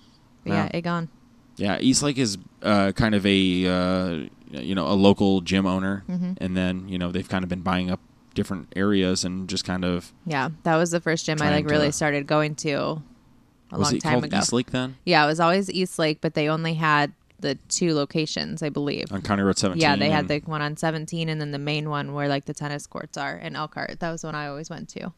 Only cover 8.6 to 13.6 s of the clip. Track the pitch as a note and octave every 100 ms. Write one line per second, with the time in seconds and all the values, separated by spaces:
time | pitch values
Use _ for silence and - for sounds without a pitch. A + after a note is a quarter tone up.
8.6 | - - G2 G2 F#2 F#2 F2+ F#2 F#2 F#2
9.6 | - F2+ F2+ F2 - - E3+ C#3+ C#3+ D#3
10.6 | F3 D#3+ E3+ E3+ E3 E3 - D3+ D3 D3
11.6 | D3+ D3 D3 D3 D#3 C#3+ C#3+ D3+ D3+ D3+
12.6 | D#3 C#3 C#3 D#3 C#3+ - _ - _ _